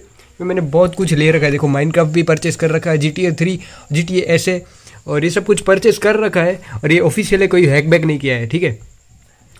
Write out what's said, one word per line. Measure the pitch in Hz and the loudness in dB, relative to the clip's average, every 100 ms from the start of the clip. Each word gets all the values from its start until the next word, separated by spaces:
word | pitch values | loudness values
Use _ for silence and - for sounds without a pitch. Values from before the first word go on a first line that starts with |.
| - _ - - | -10 _ -20 -8
में | 180 | -4
मैंने | 185 | -4
बहुत | 151 160 180 | 0 2 2
कुछ | 175 175 | 0 -2
ले | 151 156 | 2 2
रखा | 160 | 2
है, | 147 | 0
देखो, | 143 147 | 0 0
Minecraft | 139 156 170 156 | 0 0 2 2
भी | 165 | 0
purchase | 165 156 165 156 | 0 0 -2 -2
कर | 160 | -2
रखा | 160 170 | 0 0
है, | 156 | 0
जी | 151 | -2
टी | 156 180 | -2 -2
ए | |
थ्री, | 156 175 175 - - - | 0 -2 -4 -10 -20 -4
जी | 147 | -4
टी | 170 185 | -2 -2
ए | |
ऐसे, | 175 165 185 180 - - - - - | 0 0 0 -4 -8 -20 -20 -16 -6
और | 147 | -2
ये | 160 | -2
सब | 156 | 0
कुछ | 143 185 | 0 0
purchase | 185 196 226 - | 2 2 2 2
कर | 208 214 | 0 0
रखा | 214 175 | 0 0
है, | 170 185 - 107 | 0 -2 -8 -6
और | 147 | 0
ये | 170 | 2
ऑफिशियल | 170 214 196 190 | 2 0 0 0
है, | 185 | 2
कोई | 180 156 | 4 4
हैक | 143 156 | 2 4
बैक | 170 | 2
नहीं | 160 147 | 2 -2
किया | 139 123 | -2 -4
है, | 113 | -4
ठीक | 165 | -2
है? | 165 110 - _ _ _ _ _ _ | -4 -6 -14 _ _ _ _ _ _